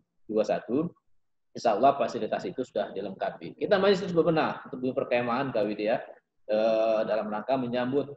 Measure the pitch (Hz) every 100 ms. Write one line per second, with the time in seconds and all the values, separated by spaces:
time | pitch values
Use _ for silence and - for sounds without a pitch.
0 | - _ - 107 104 87 - 127 175 -
1 | _ _ _ _ _ 117 117 104 139 139
2 | 113 120 104 98 101 90 127 107 95 98
3 | 98 98 95 - 82 - - 196 196 185
4 | 185 165 170 160 120 - - 127 127 127
5 | - 120 120 120 139 113 104 104 104 131
6 | - - _ _ - 107 113 110 110 110
7 | 107 107 107 104 107 135 120 123 123 139
8 | 139